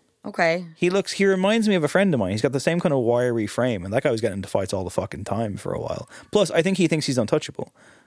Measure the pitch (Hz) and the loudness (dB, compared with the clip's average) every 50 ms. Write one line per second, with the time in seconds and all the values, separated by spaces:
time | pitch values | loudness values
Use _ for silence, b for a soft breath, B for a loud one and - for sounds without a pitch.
0 | _ _ _ _ - 208 202 - 175 165 165 185 180 165 160 - 180 180 185 196 | _ _ _ _ -14 -10 -2 0 0 2 0 -2 -4 -8 -4 0 0 2 2 0
1 | 185 - - - 196 196 190 185 185 202 226 233 208 214 196 175 147 139 - 185 | -2 -2 -2 0 2 2 2 2 2 2 2 2 2 4 2 2 2 2 2 4
2 | 202 190 151 117 98 90 101 107 143 139 127 135 - 165 165 175 - 180 139 131 | 4 4 2 2 0 0 0 0 0 0 0 0 0 0 0 0 0 0 0 2
3 | 117 113 120 123 123 123 117 117 104 101 - - 120 127 113 92 87 98 104 135 | 2 2 2 2 2 0 0 0 -2 -2 -2 0 0 0 0 -2 -4 -2 -2 0
4 | - 147 117 110 117 110 95 98 90 - - 98 95 - 101 95 92 90 - - | 0 0 0 0 -2 -2 -4 -4 -8 -4 -2 -4 -2 -2 -4 -4 -4 -4 -4 -4
5 | 92 - - - 104 - 98 110 117 107 - - - - - - - - - - | -4 -6 -8 -10 -6 -6 -4 -4 -4 -4 -6 -8 -6 -6 -6 -6 -6 -6 -8 -8
6 | - - B B B B - 208 190 160 - 165 160 190 190 185 175 151 170 151 | -10 -14 B B B B 2 2 2 4 2 2 2 2 2 2 2 2 2 0
7 | - - 131 123 110 107 - 156 - - - - - - b b b b b b | 0 0 0 0 2 2 0 0 -2 -4 -10 -12 -12 -12 b b b b b b
8 | b | b